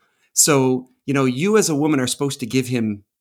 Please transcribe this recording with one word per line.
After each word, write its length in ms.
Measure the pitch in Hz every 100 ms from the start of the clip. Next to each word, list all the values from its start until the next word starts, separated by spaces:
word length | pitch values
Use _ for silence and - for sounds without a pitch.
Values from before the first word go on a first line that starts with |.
| _ _ _
So, 560 | - - 143 131 127 127 _ -
you 80 |
know, 100 | 139
you 320 | 131 127 190 214
as 140 | 165
a 40 |
woman 240 | 143 151 147
are 80 | 127
supposed 320 | - 143 135
to 60 | 113
give 220 | 127 117
him 360 | 127 110 101 - _